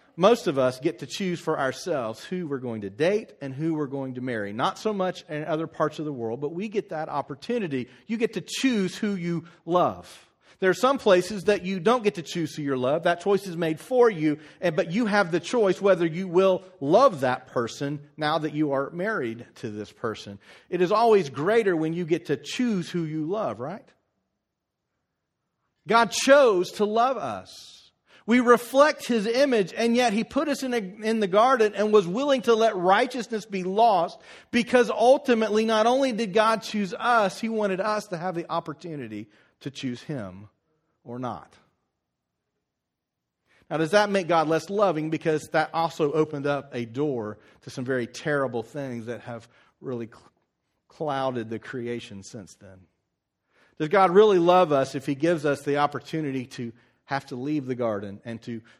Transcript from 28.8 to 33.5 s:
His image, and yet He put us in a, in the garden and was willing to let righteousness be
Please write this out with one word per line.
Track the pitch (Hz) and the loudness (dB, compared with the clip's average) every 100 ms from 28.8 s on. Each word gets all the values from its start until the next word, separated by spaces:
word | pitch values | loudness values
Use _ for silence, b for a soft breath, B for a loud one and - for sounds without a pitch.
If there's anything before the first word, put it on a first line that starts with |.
| 302 - - | 4 2 -2
His | 233 202 | 0 0
image, | 240 285 233 175 - | 2 2 2 0 0
and | 233 233 | 0 2
yet | 240 | 2
He | 208 | 0
put | 208 269 311 | -2 -2 -2
us | 277 | -2
in | 262 | -4
a, | 240 | -4
in | 185 214 220 226 | -6 -6 -4 -2
the | 196 | 2
garden | 202 247 262 214 202 | 4 4 4 2 2
and | 214 | 2
was | 214 175 | 4 4
willing | 208 285 269 | 0 0 2
to | 214 220 | 2 4
let | 226 196 | 2 2
righteousness | 180 202 254 262 - 220 | 4 4 2 -4 -6 -8
be | - | -6